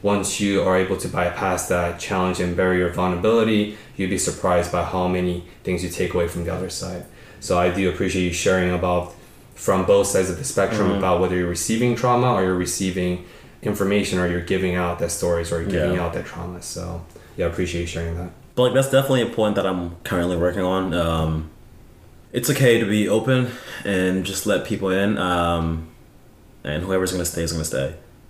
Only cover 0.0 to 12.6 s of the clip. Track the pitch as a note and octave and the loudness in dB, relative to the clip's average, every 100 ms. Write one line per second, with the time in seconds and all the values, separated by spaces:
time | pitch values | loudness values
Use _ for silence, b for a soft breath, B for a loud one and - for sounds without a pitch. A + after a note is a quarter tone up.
0 | G2+ G2+ G2 - G2+ G2 F#2 F#2 F#2 F#2 | 2 0 0 -2 2 2 4 2 2 -2
1 | F#2 F2+ F2 - F#2+ F2+ - F2 E2+ E2 | -2 -2 -2 0 -2 -2 0 0 0 -4
2 | - F#2+ F#2 F2+ F2+ F2 F#2 F#2 F2+ E2+ | -4 0 0 0 -2 0 2 2 0 0
3 | F#2 F2 G2+ A2+ A2+ G#2+ G#2 B B - | 0 0 2 4 4 2 0 B B -6
4 | F#2+ F#2 - E2 F#2+ F2 E2+ F2 E2 F#2 | -2 0 -2 -2 0 2 2 -2 -2 -2
5 | F2+ F2+ F2+ F2 - B - F2+ F2 - | 0 0 0 -4 -8 B -4 -4 -4 -4
6 | F2+ F2+ E2+ F2 E2+ F2 F#2 - F2 F2 | -2 0 -2 -2 -4 -4 -6 -8 -8 -10
7 | - B B B - F2+ F2+ F2+ F#2 D#2+ | -12 B B B -2 2 2 2 0 0
8 | G2 F2+ F2+ D#2+ - F#2 F2+ F2+ F2+ F2 | -2 0 0 0 2 2 2 0 0 0
9 | F2 - B B B - - F#2+ F2+ G2+ | -2 -12 B B B -8 0 0 4 4
10 | G2 G2+ F#2 E2+ C3+ - F#2+ G#2+ F#2+ G2 | 4 2 0 -2 -4 0 0 2 2 2
11 | F#2+ F2 F#2 F2+ F2 F2 - A2+ B2 A#2 | 2 2 2 2 0 -2 -2 2 2 2
12 | B2+ B2 B2 G#2+ F#2+ F2+ | 2 4 4 2 2 0